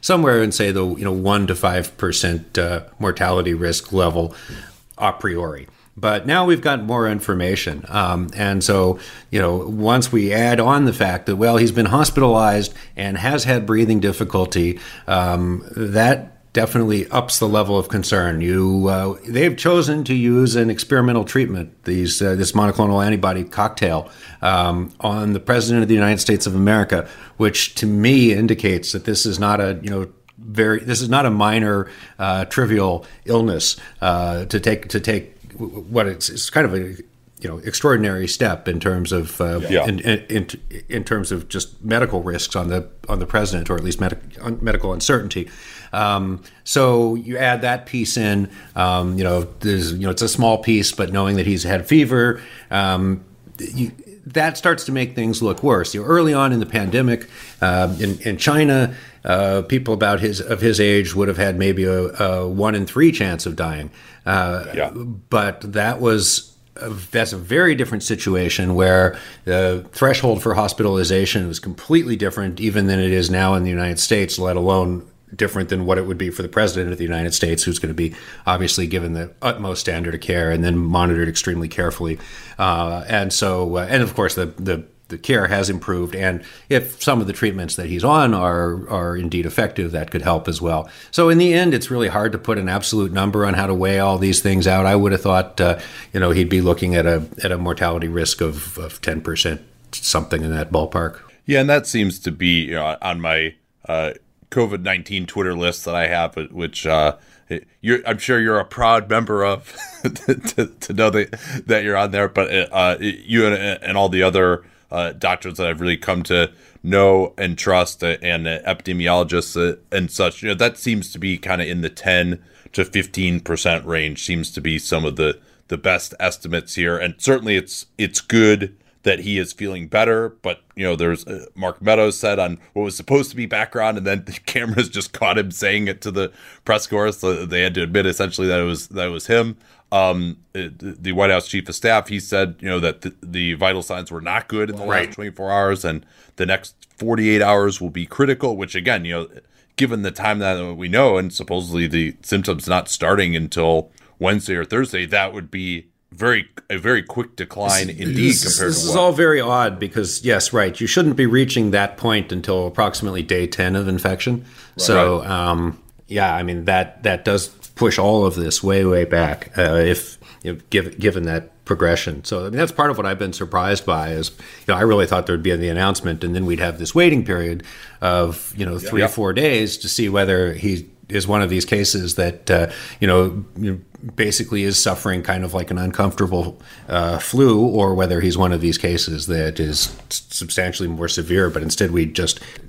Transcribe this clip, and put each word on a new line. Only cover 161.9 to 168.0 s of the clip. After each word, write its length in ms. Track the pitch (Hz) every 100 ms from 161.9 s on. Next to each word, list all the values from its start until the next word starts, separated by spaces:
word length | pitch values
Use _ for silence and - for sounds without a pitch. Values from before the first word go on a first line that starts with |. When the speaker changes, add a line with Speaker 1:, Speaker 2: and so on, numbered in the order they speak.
| -
Speaker 1:
point 340 | 117 107 85
until 340 | 92 92 92 90
approximately 560 | - 101 - 104 92
day 240 | 80 90 90
ten 300 | - 92 98
of 120 | 95
infection. 520 | 92 95 95 123 123
Speaker 2:
Right. 400 | 123 - - -
Speaker 1:
So, 400 | - 95 90 87
Speaker 2:
Right. 80 | 98
Speaker 1:
um, 520 | 90 87 85 85 - - - -
yeah, 260 | 101 92
I 80 | 82
mean, 220 | 87 87
that, 380 | 90 92 92 -
that 240 | 107 90 107
does 220 | 101 - - -
push 240 | - 117
all 280 | 95